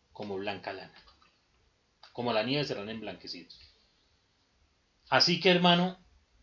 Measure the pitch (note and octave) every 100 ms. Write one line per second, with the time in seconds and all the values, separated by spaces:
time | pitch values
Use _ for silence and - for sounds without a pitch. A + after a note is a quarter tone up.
0 | _ - G#2 F#2+ G2+ F#2+ F#2+ F#2+ E2+ -
1 | - _ _ _ _ _ _ _ _ _
2 | - - A#2+ A2 A#2 C#3+ C3 A2 G#2 A2+
3 | G#2 F2 F#2 F2 E2 - - _ _ _
4 | _ _ _ _ _ _ _ _ _ _
5 | - C3 D3 F3 F#3 F3 F3 F3 F#3 F#3
6 | _ _ _ _